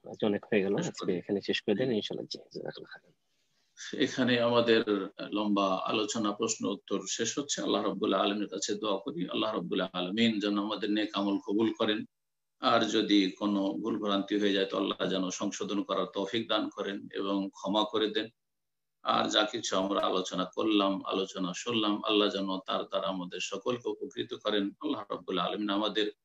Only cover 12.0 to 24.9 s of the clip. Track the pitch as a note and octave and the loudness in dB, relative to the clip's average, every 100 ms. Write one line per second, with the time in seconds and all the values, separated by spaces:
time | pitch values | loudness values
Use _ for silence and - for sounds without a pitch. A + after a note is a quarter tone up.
12 | B2 _ _ _ _ _ B2+ A#2 A2 A2 | -4 _ _ _ _ _ 4 4 4 2
13 | G2 G2+ F#2 - G#2 G2+ G2 G#2 G#2+ A2+ | 6 6 6 0 0 2 2 0 -2 -2
14 | G#2 G2 G2 G#2 G#2 G2 F#2+ G2+ G2 G2+ | 0 0 2 2 4 4 2 0 0 0
15 | F#2+ F#2 F2+ - G#2 - F#2 G2+ F#2+ G2 | 0 0 -2 -2 -4 -4 -4 -2 0 -2
16 | F#2 G2 G2 A#2 A2 A2 - - G2 G2+ | -2 -2 -2 -2 0 0 0 -4 -6 -6
17 | A#2 A2 G2 G2 G2 - - G#2+ G#2+ A2 | -6 -4 0 0 -2 -6 0 0 2 0
18 | G#2+ G#2+ A2 _ _ _ _ _ _ _ | 0 -2 -6 _ _ _ _ _ _ _
19 | - A2+ A2 G#2+ G#2 A#2 - G2 G2 F#2+ | 0 0 2 2 0 -2 -2 0 2 0
20 | F#2+ F#2+ F2+ F#2 F2+ - G#2+ G#2 G2 F#2+ | 2 0 -2 -4 -4 -2 2 4 4 0
21 | F2+ F#2+ F#2+ F#2+ F2+ F2+ - A#2 G#2+ G#2 | -2 -4 -4 -4 -6 -4 -2 0 0 0
22 | A2 G#2 G#2 G2 G2 F#2+ - G2+ G2+ G2 | 2 4 4 2 -2 -4 -2 -4 -2 -2
23 | F#2+ F#2+ F2+ F#2 - F#2+ B2+ A#2+ A2 G#2 | -2 -4 -6 -6 -6 -4 -4 -2 -4 -6
24 | G2+ A#2+ A#2 A#2+ G#2+ G#2 G2+ - D3+ | -8 -6 -8 -4 0 0 -2 -4 -6